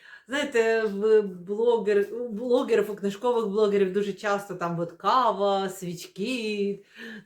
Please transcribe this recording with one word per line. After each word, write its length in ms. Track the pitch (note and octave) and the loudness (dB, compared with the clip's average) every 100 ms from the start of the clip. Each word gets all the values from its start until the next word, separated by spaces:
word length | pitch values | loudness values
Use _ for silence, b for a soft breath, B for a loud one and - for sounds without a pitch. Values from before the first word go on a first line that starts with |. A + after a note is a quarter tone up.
| B B - | B B -6
Знаєте, 540 | C#4 C#4+ A#3 A3+ A3+ | -4 0 2 2 2
в 400 | A3 G3 A3 G#3+ | 0 0 4 4
блогер-, 920 | G3+ F3+ F3 G#3 A#3+ A#3 G3+ G3+ G3 | 4 -4 -8 0 2 2 2 2 0
у 140 | A#3 A#3+ | -4 -8
блогерів, 600 | G#3 B3 B3 A3+ A3 G3+ | -6 0 2 4 2 0
у 40 | |
книжкових 520 | G3+ G3+ G3 B3 A#3 G#3 | -2 -4 -2 0 0 0
блогерів 460 | G3+ G#3 G3+ F#3 | 2 2 4 2
дуже 200 | G3 G3+ | 0 -2
часто 420 | F#3 G#3+ G3+ - | -4 -2 -2 -4
там 260 | F3 E3+ E3+ | -6 -4 -4
от 120 | E3+ | -6
кава, 760 | - F#3+ B3+ A#3 G3 G3+ G3 G3 | -4 0 2 2 2 0 0 -2
свічки. 1160 | F#3 F3 E3+ - F3 A3 B3+ G#3+ G#3 G3+ G3 B A3+ A3+ A3 | -6 -10 -10 -12 -8 -4 -4 -2 -2 -2 -4 B -18 -16 -16